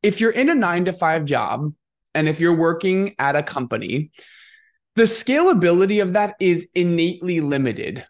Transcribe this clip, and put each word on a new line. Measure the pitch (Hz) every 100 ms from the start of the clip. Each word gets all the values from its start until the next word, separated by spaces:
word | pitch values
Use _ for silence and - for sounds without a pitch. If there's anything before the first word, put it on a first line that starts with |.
if | 208 196
you're | 226
in | - 269
a | 311
nine-to-five | 190 175 180 180 165 160
job, | 147 135 107 117 151 151 _ _ _
and | 151 156
if | 156
you're | 170
working | 165 165 165 190 185 196 -
at | 139 143
a |
company, | 147 139 123 110 101 127 156 - - - - _ _ _ _ -
the |
scalability | 226 226 - 277 349 233 175 175 190 208
of | 190
that | 190 208 196
is | 190 170 170 -
innately | 175 170 170 175 180 170
limited | 147 143 131 101 - - -